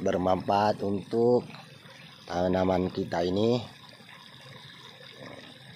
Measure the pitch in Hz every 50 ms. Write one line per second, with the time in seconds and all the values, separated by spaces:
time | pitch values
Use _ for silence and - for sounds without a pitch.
0 | - 95 95 92 90 92 92 92 - - 101 101 104 104 107 - 101 98 101 98
1 | 87 - - 117 117 120 123 123 - - - - - - - - - - - -
2 | - - - - - - 87 87 90 92 92 92 92 92 92 90 92 92 - 95
3 | 95 82 90 85 85 90 90 101 107 113 120 123 107 - - - - - - -
4 | - - - - - - - - - - - - - - - - - - - -
5 | - - - - - - - - - - - - - - -